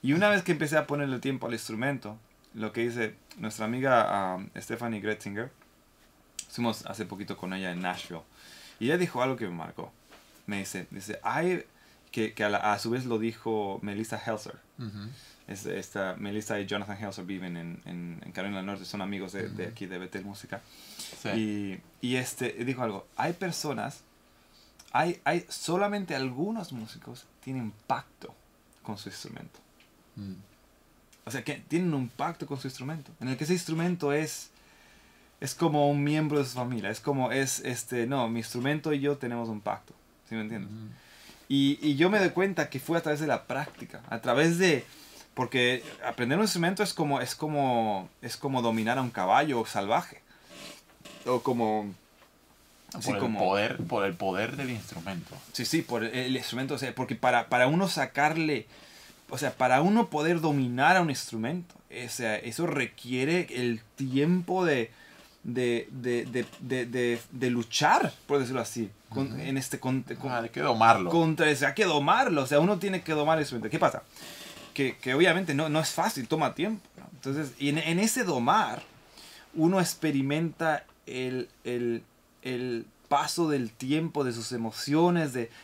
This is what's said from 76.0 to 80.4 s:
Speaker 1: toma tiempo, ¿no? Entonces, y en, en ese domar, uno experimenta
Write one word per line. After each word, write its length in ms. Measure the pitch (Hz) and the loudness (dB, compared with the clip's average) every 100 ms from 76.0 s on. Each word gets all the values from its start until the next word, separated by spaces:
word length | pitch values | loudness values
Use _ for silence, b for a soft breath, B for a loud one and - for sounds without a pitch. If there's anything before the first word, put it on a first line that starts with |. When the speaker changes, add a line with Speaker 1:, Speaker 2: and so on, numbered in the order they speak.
| 190 151 117 | 0 0 -2
Speaker 1:
toma 260 | 156 139 | 0 0
tiempo, 280 | - 185 220 - - | 0 -2 -2 -8 -20
¿no? 80 | - | -20
Entonces, 400 | 135 135 139 143 - | -10 -4 -2 -4 -2
y 100 | 143 | 0
en, 80 | 151 | 0
en 200 | 156 170 | 2 2
ese 240 | 214 254 | 2 2
domar, 580 | 196 135 120 202 151 117 - - - B B B B | 0 2 4 4 4 -4 -12 -20 -20 B B B B
uno 260 | - 160 190 | 2 4 6
experimenta 1040 | 175 - 160 139 135 147 | 2 0 0 2 2 2